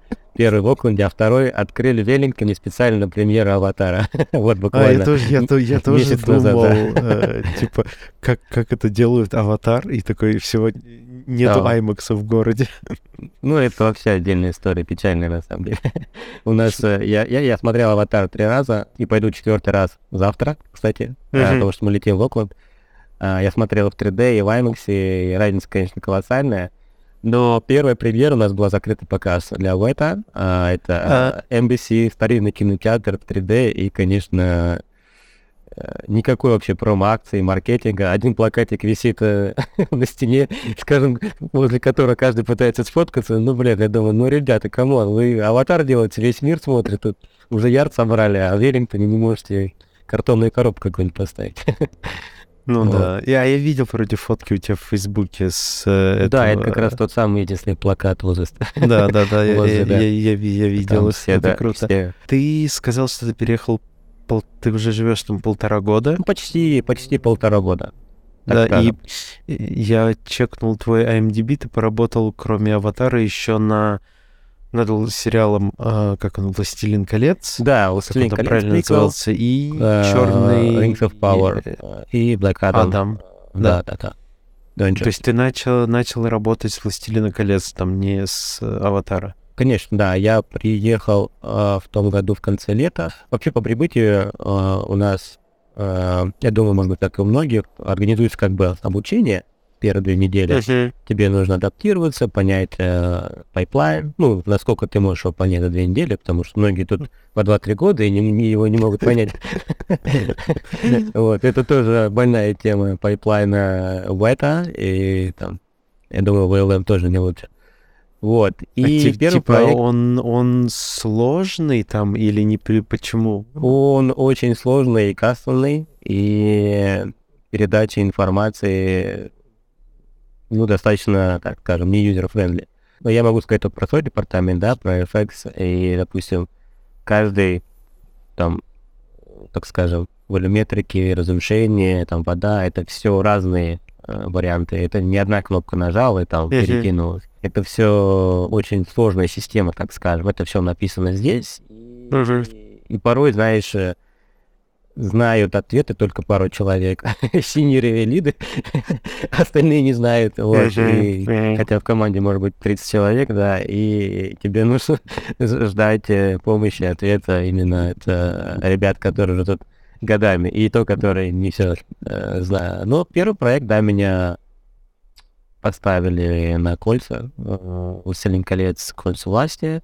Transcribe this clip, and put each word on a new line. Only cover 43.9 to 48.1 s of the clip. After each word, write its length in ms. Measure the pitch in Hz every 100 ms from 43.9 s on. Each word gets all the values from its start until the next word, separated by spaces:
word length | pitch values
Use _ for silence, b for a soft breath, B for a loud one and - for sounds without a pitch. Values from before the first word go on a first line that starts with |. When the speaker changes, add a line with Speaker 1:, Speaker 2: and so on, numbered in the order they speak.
| 110 107
Speaker 1:
ну, 140 | 107 127
ребята, 420 | 143 131 110 101
камон, 400 | - 127 135 104
вы 260 | 107 123 113
«Аватар» 420 | 107 117 135 175
делаете, 380 | 139 123 110 -
весь 180 | 117 117
мир 180 | 143 165
смотрит, 420 | - 123 107 101
тут 160 | 110 - b b b
уже 180 | 110 120
ярд 240 | 131 147
собрали, 440 | - 113